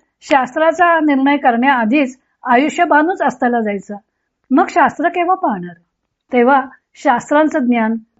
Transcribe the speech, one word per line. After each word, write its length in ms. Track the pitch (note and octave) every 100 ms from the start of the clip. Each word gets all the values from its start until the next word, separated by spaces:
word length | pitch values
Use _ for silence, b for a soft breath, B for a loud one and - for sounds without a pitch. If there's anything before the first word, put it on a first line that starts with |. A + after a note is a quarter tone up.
| _ _
शास्त्राचा 800 | - C#4+ B3+ D#4 D#4+ D#4+ F4 E4
निर्णय 380 | D#4 C4+ C4+ C#4+
करण्याआधीच 840 | C#4 A#3 C4 C4 A3 D4 C4 - _ _
आयुष्य 400 | - A#3+ D4 -
बांधूच 380 | F4 D4+ D#4 F#4+
अस्ताला 380 | D4 - B3 A#3+
जायचं, 360 | G#3+ G3+ - G3+ _ _ _ _ -
मग 140 | C4 F#4
शास्त्र 400 | G4+ C4 - D#4+
केव्हा 260 | F4+ F4 F#4
पाहणार? 400 | E4+ G3+ F3 E3+ _ _ _ _ _
तेव्हा 280 | B3 A#3+ C#4 C4 B _ -
शास्त्रांचं 640 | D4+ A#3+ - D4 D#4 D#4+
ज्ञान, 360 | A#3+ A#3+ A3 A3+ - _